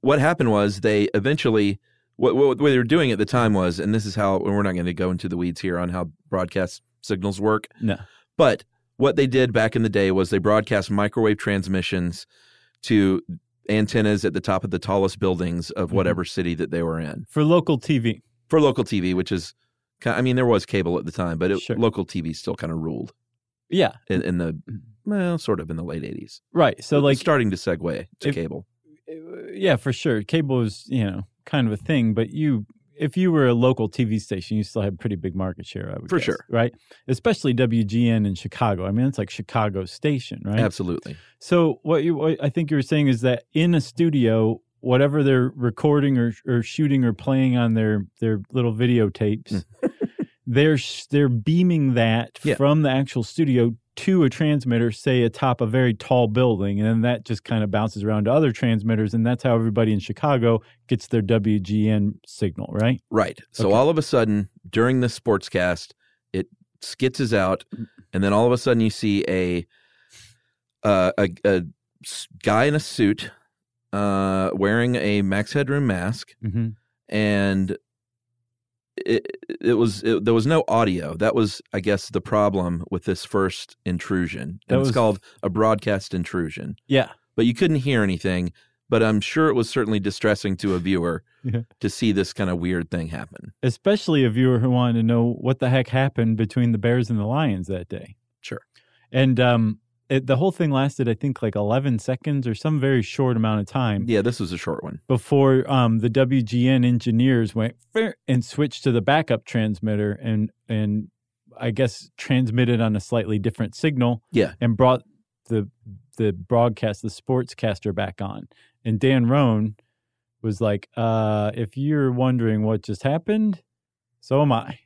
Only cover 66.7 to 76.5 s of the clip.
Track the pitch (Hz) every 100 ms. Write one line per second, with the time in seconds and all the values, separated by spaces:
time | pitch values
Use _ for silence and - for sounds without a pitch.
66.7 | _ - - 127 127 127 107 95 95 -
67.7 | - 113 _ - 95 98 101 120 123 -
68.7 | 117 110 - 110 101 - 92 90 87 85
69.7 | _ _ _ _ - - _ _ _ _
70.7 | _ 107 98 92 - 98 87 104 95 85
71.7 | - _ _ - - - 98 - 104 139
72.7 | 151 - - 104 107 - - _ _ _
73.7 | _ _ 101 104 98 98 95 95 95 98
74.7 | 110 120 123 90 104 98 98 107 147 135
75.7 | 143 135 92 90 117 - _ 110